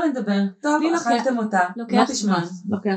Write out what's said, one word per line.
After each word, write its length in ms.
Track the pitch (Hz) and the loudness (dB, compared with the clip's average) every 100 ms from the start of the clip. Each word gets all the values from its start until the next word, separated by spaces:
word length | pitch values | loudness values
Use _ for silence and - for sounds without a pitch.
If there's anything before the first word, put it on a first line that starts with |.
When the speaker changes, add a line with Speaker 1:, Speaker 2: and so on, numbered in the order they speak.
| 339 | 0
Speaker 1:
נדבר. 320 | 254 208 202 196 - | -2 0 0 0 -2
טוב, 200 | 294 302 | 0 0
Speaker 2:
לי 80 | 320 | 2
לוקח, 140 | 339 240 | 0 0
Speaker 1:
אכלתם 320 | 233 262 240 | 0 0 0
אותה. 200 | 214 190 180 226 | 0 0 0 -4
Speaker 2:
לוקח 180 | 233 | 0
Speaker 1:
לא 100 | - | 2
תשמע. 400 | 254 254 202 180 | 2 2 0 0
Speaker 2:
זמן, 320 | 170 - 202 202 | -2 -6 -6 -4
לוקח 140 | 208 | -2